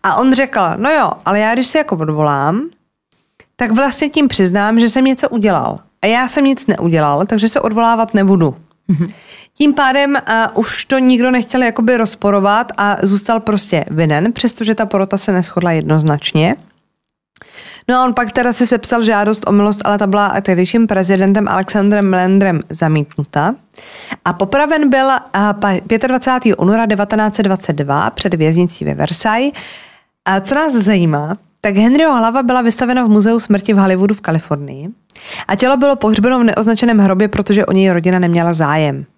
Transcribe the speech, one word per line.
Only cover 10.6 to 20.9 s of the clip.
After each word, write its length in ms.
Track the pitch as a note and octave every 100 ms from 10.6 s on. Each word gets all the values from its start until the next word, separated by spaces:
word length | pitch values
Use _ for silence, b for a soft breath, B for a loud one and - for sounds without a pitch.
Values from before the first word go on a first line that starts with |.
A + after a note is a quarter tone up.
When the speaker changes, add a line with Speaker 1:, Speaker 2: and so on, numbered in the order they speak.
| A3+ -
Speaker 1:
to 140 | - C4
nikdo 320 | B3+ B3+ B3
nechtěl 320 | B3+ A#3 B3+
jakoby 340 | A#3+ A3+ A#3 B3
rozporovat 760 | A3 - G3+ G3+ G3 G#3 G#3 -
a 200 | G3+ G3+
zůstal 380 | G3+ G3 G3+ A3+
prostě 440 | A3 G#3 - E3 -
vinen, 420 | D#3 D#3+ D3+ G3+
přestože 420 | A#3 A#3+ - A3
ta 120 | A3 G#3
porota 320 | G3 F#3+ G3
se 140 | -
neshodla 400 | F#3 F3 - F3
jednoznačně. 840 | D#3+ D3+ D#3 D#3 D3 - D#3 E3 C#4+ - _ _ _ _ _ _ _ B B B B -
No 60 | B3+
a 80 |
on 100 | B3+
pak 180 | B3 A3+
teda 200 | - A#3+
si 140 | A3+ A#3+
sepsal 360 | A#3+ - A#3
žádost 440 | A3 G#3 G#3 G#3+ -
o 40 |
milost, 280 | G3+ G#3 G3+
ale 140 | - G3+
ta 80 | G3+
byla 340 | G#3 G3+ G3
tehdejším 460 | G3 F3 F#3 A#3
prezidentem 640 | A3+